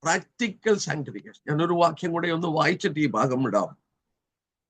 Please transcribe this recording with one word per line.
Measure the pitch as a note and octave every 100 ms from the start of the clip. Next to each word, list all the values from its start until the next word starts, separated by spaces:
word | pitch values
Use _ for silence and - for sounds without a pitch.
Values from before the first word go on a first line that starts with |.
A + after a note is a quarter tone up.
പ്രാക്ടിക്കൽ | D#3 F#3+ - - A#3 F#3+ A3 G3
സാങ്ക്ടിഫിക്കേഷൻ. | - D3 C3+ G2+ G#2 - -
ഞാനൊരു | D3+ E3+
വാക്യം | E3+ E3+ D#3 F3
കൂടെ | E3 F3
ഒന്ന് | E3 F3
വായിച്ചിട്ട് | D#3 D3+ F#3 G3 D3+
ഈ | D3
ഭാഗം | G#2+ C3 B2+
വിടാം. | C3 G2+ F2 - _ _ _ _ _ _ _ _ _